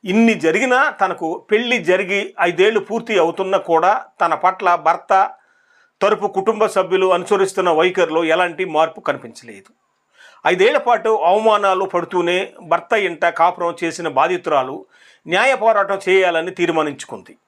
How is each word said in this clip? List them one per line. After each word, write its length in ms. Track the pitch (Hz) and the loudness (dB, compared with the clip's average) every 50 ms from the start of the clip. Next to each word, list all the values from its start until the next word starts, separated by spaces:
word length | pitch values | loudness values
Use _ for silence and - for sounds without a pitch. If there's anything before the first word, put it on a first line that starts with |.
| - | -4
ఇన్ని 280 | 185 190 220 226 233 214 | 0 2 2 4 4 2
జరిగినా, 560 | 165 147 160 160 214 254 254 247 254 285 294 | 2 0 0 0 0 0 2 2 2 2 0
తనకు 580 | - - 196 180 175 175 175 160 175 - _ _ | 0 -2 -2 -2 -2 -6 -6 -8 -8 -10 _ _
పెళ్లి 260 | 214 220 247 240 247 | 0 0 0 0 -2
జరిగి 560 | 226 165 165 180 190 202 175 202 196 - 196 - - | -2 2 0 0 0 0 -2 -4 -4 -4 -6 -4 -2
ఐదేళ్లు 380 | 180 175 175 - 190 214 226 214 | -2 -2 2 2 2 2 2 0
పూర్తి 400 | - - 208 226 226 233 220 185 | -4 -2 -8 -8 -4 -2 0 2
అవుతున్నా 380 | 160 170 160 - 196 185 196 | 2 0 0 -4 -4 -2 -2
కూడా 480 | 180 - 170 165 165 170 185 214 - - _ _ _ | -2 0 0 0 2 2 2 0 0 -4 _ _ _
తన 120 | 175 170 160 | -2 -2 0
పట్ల 420 | 147 175 185 190 - 208 180 175 | 0 0 -2 -2 0 0 0 0
భర్త 540 | 165 151 160 170 170 - _ 190 190 196 - - _ _ _ _ _ _ _ _ _ _ _ _ _ | 2 2 0 -2 -2 0 _ 2 2 2 0 -4 _ _ _ _ _ _ _ _ _ _ _ _ _
తరపు 260 | 190 208 214 - 196 | 0 0 0 0 -4
కుటుంబ 380 | 196 - 190 190 220 214 208 214 | -4 -4 -2 -2 -2 0 0 -2
సభ్యులు 480 | 202 - 196 180 165 180 190 185 185 185 | 0 0 -2 -2 0 0 0 2 2 2
అనుసరిస్తున్న 560 | 175 175 - 208 190 196 190 - 196 185 180 | 0 0 -2 0 0 0 -2 -2 -2 0 0
వైఖరిలో 540 | 160 156 175 185 - 185 175 156 156 165 170 | 2 2 2 0 2 0 -2 0 0 -2 0
ఎలాంటి 420 | 160 160 175 180 180 160 156 185 | 0 0 0 0 -2 -4 -8 -8
మార్పు 340 | 185 156 151 160 160 160 - | -4 0 0 0 0 -2 -8
కనిపించలేదు. 760 | _ - 135 131 - 117 113 - - 117 107 98 _ _ _ _ _ _ _ _ _ _ _ _ - - _ _ - | _ -6 -6 -6 -10 -18 -20 -20 -20 -20 -20 -20 _ _ _ _ _ _ _ _ _ _ _ _ -20 -20 _ _ -2
ఐదేళ్ల 300 | 151 180 180 190 240 294 | -2 2 4 2 4 2
పాటు 320 | 285 294 240 240 214 - 220 | 2 2 2 0 0 2 -2
అవమానాలు 760 | 220 208 156 170 190 214 220 220 214 202 202 196 190 185 190 | 0 2 2 2 2 4 4 2 2 4 2 0 0 0 -2
పడుతూనే 680 | 190 - 175 170 165 185 180 170 170 175 185 196 - - - | -2 -4 -4 -4 -2 -4 -2 0 0 -2 -2 -4 -6 -12 -20
భర్త 320 | 180 156 165 170 - _ 240 | -4 -2 -2 -2 0 _ -2
ఇంట 320 | 214 202 175 170 147 175 | 0 0 -2 -4 -2 -2
కాపురం 500 | 170 170 - 165 180 175 - 175 170 170 - 175 | -2 0 2 0 0 0 -2 -6 -6 -4 -4 -6
చేసిన 240 | 165 151 - 170 | -6 -6 -6 -8
బాధితురాలు 800 | 160 131 131 151 170 185 175 180 160 156 139 131 131 139 - - _ _ _ _ _ _ _ _ | -4 0 0 0 0 0 -4 -2 0 0 0 0 -2 -10 -14 -16 _ _ _ _ _ _ _ _
న్యాయ 280 | 156 170 190 233 269 269 | -4 -2 0 2 0 0
పోరాటం 440 | - 214 226 220 202 196 196 196 190 - 180 | 2 2 2 2 2 2 0 -4 -4 0 2
చేయాలని 420 | 190 190 185 180 170 165 165 180 | 2 4 4 2 0 -2 -4 -4
తీర్మానించుకుంది. 840 | 185 - 175 170 160 160 151 151 139 - - - 123 98 - - - _ _ | -4 -2 -2 0 0 -2 -2 -2 -6 -10 -14 -14 -14 -16 -16 -20 -20 _ _